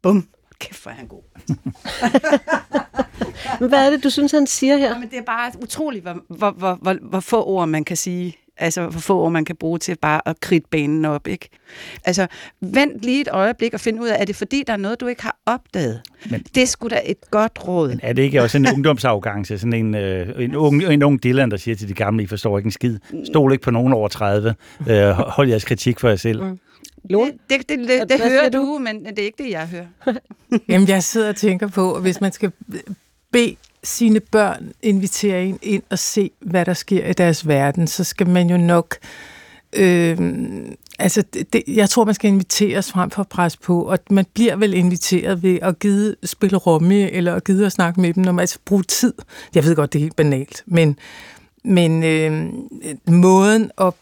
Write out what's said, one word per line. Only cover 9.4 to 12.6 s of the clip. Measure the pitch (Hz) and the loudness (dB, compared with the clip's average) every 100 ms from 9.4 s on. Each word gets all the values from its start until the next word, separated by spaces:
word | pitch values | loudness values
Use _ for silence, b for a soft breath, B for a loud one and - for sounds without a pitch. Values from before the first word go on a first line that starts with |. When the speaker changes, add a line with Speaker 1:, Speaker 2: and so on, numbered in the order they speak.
| 156 | -2
Speaker 1:
kan | 170 | -6
bruge | 160 170 | -4 -4
til | - 170 | -6 -4
bare | 151 156 - | 0 0 -2
at | 165 | -8
kridte | - 175 - | 0 0 0
banen | 160 147 156 156 | -4 0 0 0
op, | 147 - | -2 -6
ikke? | 180 - B B B B B - | -10 -10 B B B B B -4
Altså, | 180 180 B B _ | -2 -2 B B _